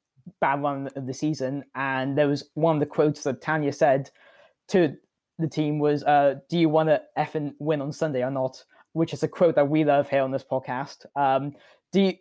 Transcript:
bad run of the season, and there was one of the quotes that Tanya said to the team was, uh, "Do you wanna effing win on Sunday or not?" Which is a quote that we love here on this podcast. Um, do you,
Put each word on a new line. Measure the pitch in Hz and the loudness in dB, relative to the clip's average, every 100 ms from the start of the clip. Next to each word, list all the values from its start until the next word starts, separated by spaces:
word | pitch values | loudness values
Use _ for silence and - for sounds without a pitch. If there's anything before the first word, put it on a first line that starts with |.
| _ _ - - | _ _ -14 -2
bad | 139 143 | -2 0
run | 143 139 135 139 | -2 -4 -8 -8
of | 131 | -8
the | |
season, | 131 151 156 131 143 - 131 | -4 -4 -2 -4 -6 -8 -6
and | 135 131 131 139 | -4 -2 -2 0
there | 143 | 2
was | 147 - 156 | 0 -4 -2
one | 165 151 | 0 2
of | |
the | 147 | 0
quotes | - 151 147 | 2 2 2
that | 143 123 | -4 -4
Tanya | - 156 143 | -2 -2 -2
said | 139 151 139 135 _ _ _ _ _ - | 2 2 2 -2 _ _ _ _ _ 0
to | 190 156 - _ _ _ - | 2 2 -2 _ _ _ -6
the | 156 | -4
team | - 151 151 | -2 -2 0
was, | 147 147 139 | 0 0 2
uh, | 147 143 131 - | 4 4 0 -2
"Do | 170 | 2
you | 160 | 4
wanna | 156 156 143 - 139 | 4 4 2 -2 -6
effing | 147 160 147 - | -4 -4 -6 -6
win | 151 147 | -4 -2
on | 139 | -4
Sunday | - 160 127 | -4 -4 -2
or | 127 | -2
not?" | 139 131 - - _ _ | -2 -4 -6 -20 _ _
Which | 160 160 | -4 -2
is | - | -2
a | 165 | -4
quote | - 175 143 | 2 2 4
that | 143 | 2
we | 156 147 | 2 2
love | 143 139 | 2 2
here | 135 | 0
on | 135 | 0
this | 135 | -4
podcast. | - 131 139 127 139 - - 139 | -4 -6 -6 -8 -10 -14 -10 -2
Um, | 139 135 143 - _ _ _ | 0 0 -2 -12 _ _ _
do | 190 | 2
you, | 190 - | 2 0